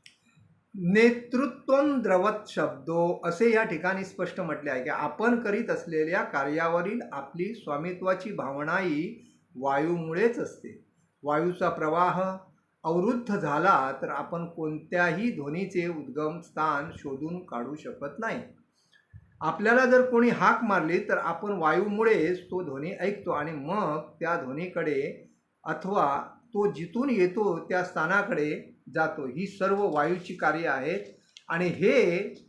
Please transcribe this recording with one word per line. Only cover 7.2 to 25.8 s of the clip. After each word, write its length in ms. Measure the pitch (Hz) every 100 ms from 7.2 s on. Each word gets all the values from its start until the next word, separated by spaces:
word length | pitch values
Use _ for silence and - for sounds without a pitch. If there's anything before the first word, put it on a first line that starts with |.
| 143 170 190
स्वामित्वाची 800 | 240 - 147 175 180 185 185 220
भावना 400 | 185 131 139 151
ही 600 | 180 180 147 170 - - _ _ 123
वायूमुळेच 800 | 135 139 160 175 160 165 233 -
असते. 460 | 147 - - - _ _ _ _
वायूचा 480 | 139 151 175 180 175
प्रवाह 640 | 165 156 160 180 170 190 190 - _ _ _
अवरुद्ध 520 | 160 175 208 240 220 202
झाला 640 | 151 147 180 160 135 135
तर 60 | 160
आपण 380 | 143 143 170 170
कोणत्याही 840 | - 156 151 - 180 175 165 240
ध्वनीचे 580 | 160 143 160 190 185 170
उद्गम 520 | 160 131 135 151 170
स्थान 500 | - 156 156 143 160
शोधून 520 | - 147 135 156 180 -
काढू 280 | 120 123
शकत 440 | 147 131 - - -
नाही. 240 | 220 143 110 - _ _ _ _ _ - _ _
आपल्याला 440 | 156 160 208 240
जर 260 | 247 254 254
कोणी 180 | 233 240
हाक 360 | 180 190 254
मारली 440 | 226 185 156 185 208
तर 100 | 180
आपण 340 | 165 - 208
वायूमुळेच 1000 | 196 156 170 208 208 220 196 156 180 -
तो 120 | 185
ध्वनी 300 | 170 135 151
ऐकतो 380 | - 180 - 180
आणि 220 | 160 151
मग 480 | 156 147 208 175 156 - -
त्या 160 | 165 170
ध्वनीकडे 920 | 127 139 180 175 156 135 156 - - _ _ _
अथवा 600 | 156 160